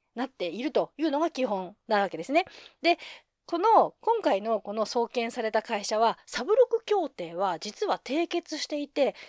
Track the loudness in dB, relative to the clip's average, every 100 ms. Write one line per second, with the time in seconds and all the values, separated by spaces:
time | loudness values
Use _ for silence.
0 | _ -8 -8 _ -8 -4 -2 0 -2 -2
1 | -2 0 -2 -2 -2 -2 -6 -12 0 0
2 | 0 -4 -2 0 -2 -10 -20 _ 0 0
3 | -2 -20 _ _ -6 0 4 6 4 0
4 | -2 0 2 0 0 -4 -4 -4 -2 -2
5 | -2 -2 -4 -4 -2 -2 -2 -6 -2 2
6 | 2 0 -8 -8 0 4 4 4 0 0
7 | 0 -6 -10 -2 -2 -2 -6 -6 -2 -2
8 | -2 -2 0 -2 -4 -10 -6 -6 -6 0
9 | 0 0